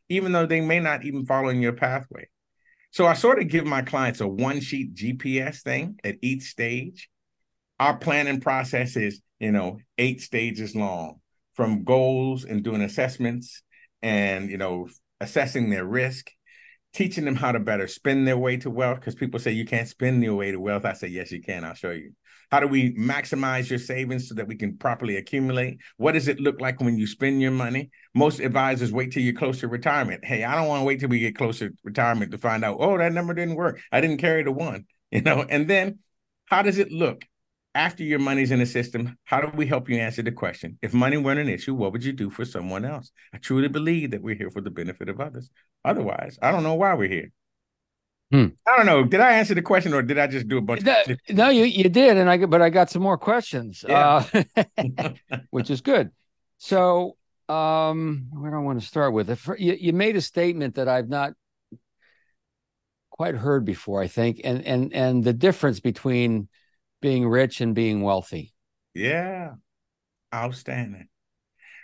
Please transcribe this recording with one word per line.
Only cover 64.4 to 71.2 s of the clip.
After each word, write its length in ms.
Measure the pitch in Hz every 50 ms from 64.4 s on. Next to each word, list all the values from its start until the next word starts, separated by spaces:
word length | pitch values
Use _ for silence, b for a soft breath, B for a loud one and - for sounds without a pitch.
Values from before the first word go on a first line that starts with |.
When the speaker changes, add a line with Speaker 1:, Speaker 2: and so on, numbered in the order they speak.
| -
Speaker 2:
and, 220 | 131 123 127 -
and, 280 | 143 131 123 131 143 -
and 300 | 135 131 127 127 123 113
the 100 | 123 120
difference 460 | 120 151 190 175 - - 139 110 -
between 680 | - 123 110 - - 135 123 123 120 117 113 107 98 - _ _ _ _ _ _ _ _ _ _
being 260 | - 143 131 123 123 117
rich 340 | 117 127 135 127 - -
and 140 | 123 113 110
being 260 | 113 117 110 107 104
wealthy. 520 | 101 101 98 95 90 - - 80 - - _ _ _ _ _ _ _ _ -
Speaker 1:
Yeah. 600 | 87 101 127 151 170 180 185 190 185 175 151 123 101 _ _ _ _ _ _ _ _ _ _ _ _ _ - 117
Outstanding. 720 | 113 117 123 127 - - 131 131 127 120 104 101 92 85 _ _ _